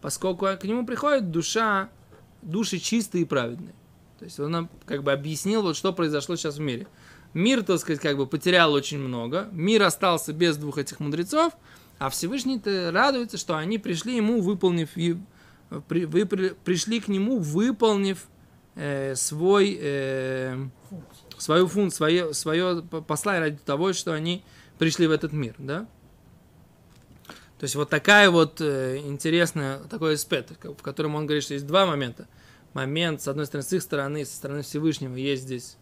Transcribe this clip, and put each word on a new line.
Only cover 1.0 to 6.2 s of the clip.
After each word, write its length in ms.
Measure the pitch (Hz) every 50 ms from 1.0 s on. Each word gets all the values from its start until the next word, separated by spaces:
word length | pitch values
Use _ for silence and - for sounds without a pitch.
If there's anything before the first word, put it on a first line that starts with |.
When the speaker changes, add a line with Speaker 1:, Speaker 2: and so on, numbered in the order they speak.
| - 294 294 269 220 180
Speaker 1:
душа, 580 | 156 165 160 - - 220 226 220 202 196 190 220 - - - - - - - - - _
души 360 | - - 160 202 226 - - 175
чистые 460 | - - - 233 214 - - 180 170
и 20 |
праведные. 480 | 143 - 139 120 117 120 139 - - - - - - - - - _ - -
То 60 | -
есть 140 | 170 165 -
он 120 | 143 147
нам, 180 | 165 170 165 170 - - -
как 180 | - - 143 139
бы, 80 | 143
объяснил, 500 | 139 139 143 156 160 147 - 190 208 226
вот, 140 | 208 180 156
что 180 | - - 190 185
произошло 420 | 180 170 156 151 147